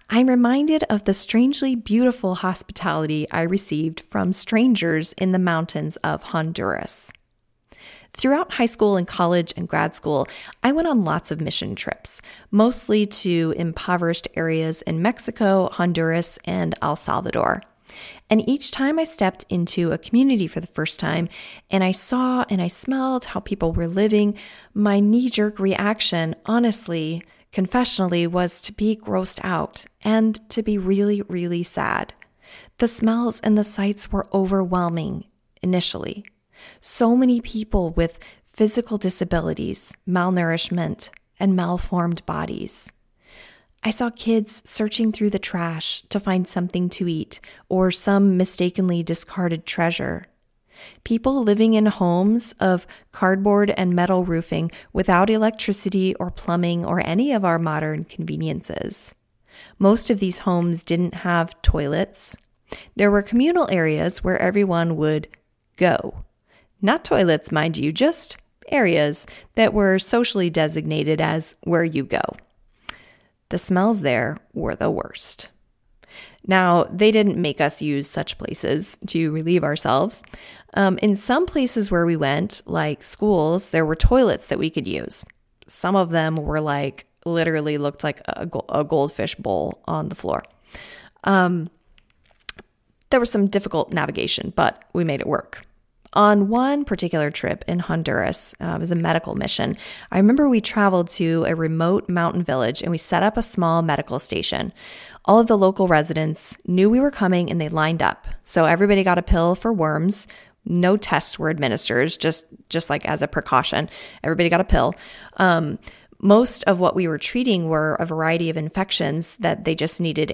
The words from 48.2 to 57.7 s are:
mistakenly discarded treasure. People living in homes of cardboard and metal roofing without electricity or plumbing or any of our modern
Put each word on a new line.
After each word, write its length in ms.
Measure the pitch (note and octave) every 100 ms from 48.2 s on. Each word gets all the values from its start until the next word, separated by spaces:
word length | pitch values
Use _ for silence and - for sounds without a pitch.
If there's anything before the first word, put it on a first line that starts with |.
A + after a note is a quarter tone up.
| G3 F3+
mistakenly 640 | F#3 - F3+ F#3+ F#3 F3
discarded 640 | E3+ E3 - - F3 E3 -
treasure. 600 | - E3+ E3+ - E3 F3+ _ _ _ _ - - -
People 400 | - A3+ C4 C#4
living 320 | A3 G3+ A3+
in 120 | A3 G#3+
homes 680 | - F3 F3 G3 A#3 - -
of 260 | F#3+ F3+ - - _
cardboard 600 | - F#3 F#3+ G3+ G3+ G3+ -
and 160 | F3+
metal 320 | F3 F3+ F#3
roofing 460 | F3+ E3 E3 E3 E3 - -
without 380 | - F#3 F3+ G#3
electricity 840 | A3 A3 A3 - G3 G3 F#3+ F#3 -
or 100 | F3
plumbing 540 | - - E3+ F3 E3+ -
or 180 | F3
any 280 | - F3 C#4+
of 120 | A#3
our 140 | F#3+ E3
modern 460 | E3